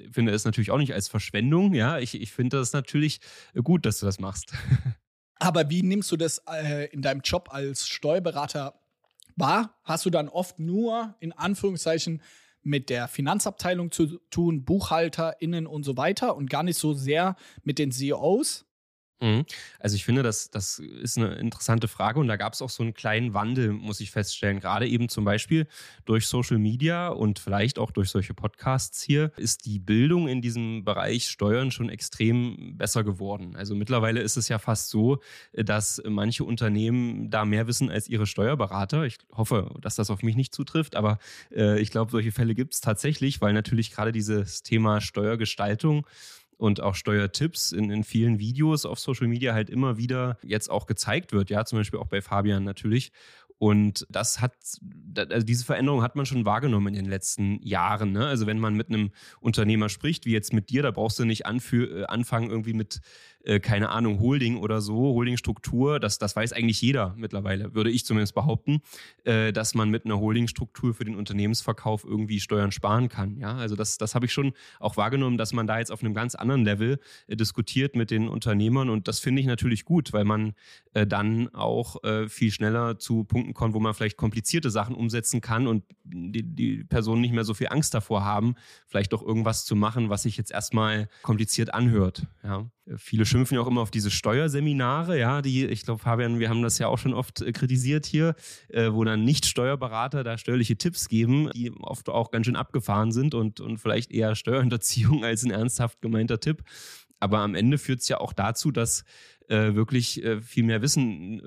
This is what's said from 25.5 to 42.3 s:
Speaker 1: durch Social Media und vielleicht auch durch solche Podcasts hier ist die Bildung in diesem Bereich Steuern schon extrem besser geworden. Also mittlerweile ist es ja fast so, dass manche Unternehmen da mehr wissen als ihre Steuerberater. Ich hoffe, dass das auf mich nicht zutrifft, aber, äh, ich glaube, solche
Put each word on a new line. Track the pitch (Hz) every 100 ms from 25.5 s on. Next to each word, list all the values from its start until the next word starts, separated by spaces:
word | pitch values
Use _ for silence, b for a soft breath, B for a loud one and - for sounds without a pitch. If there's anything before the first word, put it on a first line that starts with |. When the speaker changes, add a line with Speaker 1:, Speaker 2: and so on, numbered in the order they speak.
| 160 147 B B B
Speaker 1:
durch | - 113 -
Social | 127 120 113
Media | 107 123 156 175 175
und | - 107 101
vielleicht | - 101 120 -
auch | -
durch | - 92
solche | 101 98
Podcasts | 95 107 - 135 131 - -
hier | - 143 151 -
ist | 110 - -
die | 104
Bildung | 92 110 147 175 156
in | 127
diesem | 117 117 113 113
Bereich | 98 98 98 117 -
Steuern | - 104 117 131
schon | - 120
extrem | 110 - - 113 123 120 - 90 85
besser | 104 117
geworden. | 104 92 98 101 90 85
Also | 101
mittlerweile | 101 104 123 110 117
ist | 107 123
es | -
ja | 110
fast | - 110 -
so, | 107 117 139 B B B
dass | - 104 107 101 - 107
manche | 101 107 -
Unternehmen | - 117 113 104 113 123 120 107 110
da | 107
mehr | 107 107 113
wissen | 117 131
als | 101 -
ihre | 110 101
Steuerberater. | - 110 147 98 98 98 151
Ich | 139 - _
hoffe, | - 110 110 90 -
dass | - -
das | 104
auf | 101
mich | 113 117
nicht | 131
zutrifft, | - 131 160 156
aber, | - 107 107 B B B
äh, | - 104 104
ich | 110
glaube, | 113 113
solche | 117 110